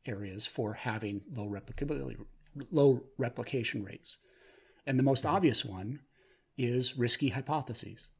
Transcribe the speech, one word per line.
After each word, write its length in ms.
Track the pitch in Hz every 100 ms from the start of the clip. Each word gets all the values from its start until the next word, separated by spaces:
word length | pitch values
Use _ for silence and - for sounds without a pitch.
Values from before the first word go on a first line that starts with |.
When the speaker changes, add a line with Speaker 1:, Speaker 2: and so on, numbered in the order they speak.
| -
Speaker 1:
areas 400 | 101 101 98 -
for 280 | - 107
having 480 | 101 120 110 104 101 98
low 140 | 127 101
replicability, 720 | 101 - - 143 147 - - - - - 139 -
low 320 | 160 139 123 - -
replication 640 | 143 - 113 135 110 113
rates. 340 | 95 - - - _ _ - - _ _ -
And 140 | 131
the 40 |
most 200 | 135 135
Speaker 2:
Mm-hmm. 120 | 156 185
Speaker 1:
obvious 300 | 170 117 117
one 360 | 92 101 143 _ _ _ _ _ -
is 400 | 120 123 123 135
risky 320 | 120 - 139
hypotheses 800 | 101 101 156 131 113 - - - _